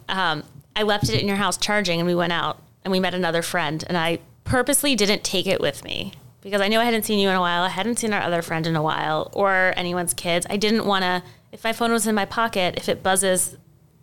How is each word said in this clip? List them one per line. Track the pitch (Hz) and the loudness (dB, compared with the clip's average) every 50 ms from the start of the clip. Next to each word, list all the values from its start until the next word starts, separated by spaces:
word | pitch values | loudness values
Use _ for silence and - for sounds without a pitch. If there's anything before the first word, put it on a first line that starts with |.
| - - | -8 -6
um, | 185 190 185 165 156 151 - - - - - _ _ | -2 0 0 0 0 -2 -6 -12 -18 -20 -20 _ _
I | 214 214 | -2 0
left | 208 208 208 - - | 0 2 0 0 0
it | 220 - | 0 0
in | - | 0
your | 202 196 | 0 0
house | 196 208 180 185 | 0 0 0 0
charging | - - - 208 208 202 175 170 170 | -2 -2 0 0 0 0 0 0 0
and | 170 | 2
we | 175 175 | 0 2
went | 175 170 170 170 | 0 0 0 0
out | 160 139 151 - - - _ _ _ - | -2 -2 -4 -4 -8 -14 _ _ _ -4
and | 190 | -2
we | 190 185 | 0 0
met | 185 180 175 | 0 0 0
another | 185 180 165 160 170 | 0 0 0 0 0
friend | 170 - - 175 160 147 156 156 170 | -2 0 -2 -2 0 0 -2 -4 -4
and | - 180 | -4 -2
I | 170 160 170 170 - - - - _ _ | 0 0 0 -2 -4 -6 -16 -20 _ _
purposely | - 262 254 247 285 277 - - 285 269 | 0 0 2 2 2 0 2 2 2 2
didn't | 196 208 196 208 180 - | 2 2 2 2 0 -2
take | - - 185 175 | -2 -2 -2 0
it | 190 175 - | 0 0 0
with | - 147 139 - - | 0 -2 -2 -4 -10
me | - - - - 196 - - - - - _ | -10 -8 -8 -8 -10 -12 -16 -20 -20 -20 _
because | - 196 202 202 | -8 -4 -2 0
I | 196 | 2
knew | 202 220 226 | 2 2 2
I | 233 | 2
hadn't | 240 233 220 214 | 2 2 0 0
seen | 226 214 202 | 0 2 4
you | 196 196 | 4 4
in | 185 | 4
a | 185 | 2
while. | 180 175 175 175 180 | 2 2 2 0 0
I | 190 | 0
hadn't | 170 180 196 226 240 - | -2 -2 -2 -2 -2 -2
seen | 233 214 208 | -2 -2 -2
our | 190 | 0
other | 104 165 175 170 | 0 0 0 -2
friend | 165 - 170 160 160 | -2 -2 -4 -2 0
in | 170 165 | 0 0
a | 156 | 0
while | 151 156 - 147 156 156 156 151 - - - | 0 0 0 0 0 -2 -2 -2 -4 -4 0
or | - 202 196 190 185 185 185 - | 0 2 4 4 4 2 2 2
anyone's | - 180 175 175 180 175 175 - | 0 -2 -2 -2 -2 -2 -2 -4
kids. | - - 175 170 180 175 - | -4 -2 0 0 0 0 -2
I | 196 | -2
didn't | 202 214 208 226 220 - | 0 2 2 2 2 2
wanna, | 202 196 190 185 180 180 180 175 - - - _ _ - | 2 2 2 2 0 0 -2 -4 -8 -18 -20 _ _ -16
if | - - | -6 -4
my | 226 220 | -4 -2
phone | - 233 233 | 0 0 0
was | 233 226 208 | 2 2 2
in | 220 214 | 2 0
my | 202 196 | 0 0
pocket, | 196 - 233 226 226 - 196 180 170 - | 0 0 -2 -2 0 0 0 0 0 0
if | - - 208 | -2 -2 -2
it | 170 - | -2 0
buzzes, | - 190 190 190 196 190 185 180 - - - - _ _ - _ _ _ _ _ | 0 0 2 2 2 2 2 2 0 -4 -6 -14 _ _ -20 _ _ _ _ _